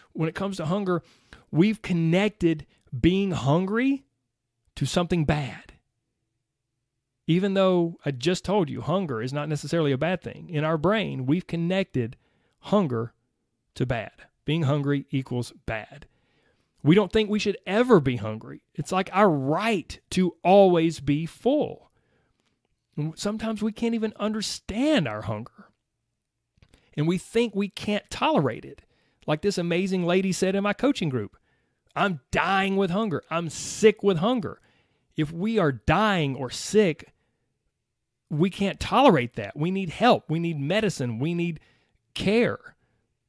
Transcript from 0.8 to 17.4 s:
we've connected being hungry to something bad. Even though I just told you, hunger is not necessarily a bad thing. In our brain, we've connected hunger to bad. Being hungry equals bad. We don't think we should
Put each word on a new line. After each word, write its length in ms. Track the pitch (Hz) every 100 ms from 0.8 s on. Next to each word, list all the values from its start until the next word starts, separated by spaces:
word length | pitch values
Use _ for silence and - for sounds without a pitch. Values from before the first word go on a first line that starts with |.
| 185 170 - _ _ - _
we've 300 | 147 208 214
connected 840 | - 170 165 180 208 - 170 165 - _ _ 123
being 340 | 165 190 196
hungry 720 | 131 127 165 190 226 269 277 - _ _ _ _ _ _ -
to 100 | 139
something 400 | 180 170 175 147
bad. 480 | 151 127 - - _ _ _ _ _ _ _ _ _ _ _ _ _ _ _ -
Even 260 | 170 202
though 440 | 196 190 180 170 - 147
I 60 |
just 320 | 127 151 185
told 260 | - 208 147
you, 120 | 110
hunger 400 | 107 185 170 113
is 100 | 127
not 160 | 143 147
necessarily 420 | 147 147 170 147
a 60 | 131
bad 240 | 160 185
thing. 280 | - - 160
In 140 | 151
our 140 | 156 160
brain, 480 | 165 220 156 135 131
we've 220 | 175 -
connected 680 | 170 170 190 190 131 117 - _ _ _ _
hunger 540 | - 208 160 117 120 - _ _ _ _ _ -
to 100 | 127
bad. 260 | 117 95 - - _ -
Being 180 | 165
hungry 420 | 135 147 143 139 -
equals 420 | 135 131 123 120 - -
bad. 420 | 110 107 - - _ _ _ _ _ _ _
We 120 | 139 185
don't 160 | 185
think 180 | 220 208
we 100 |
should 180 | 214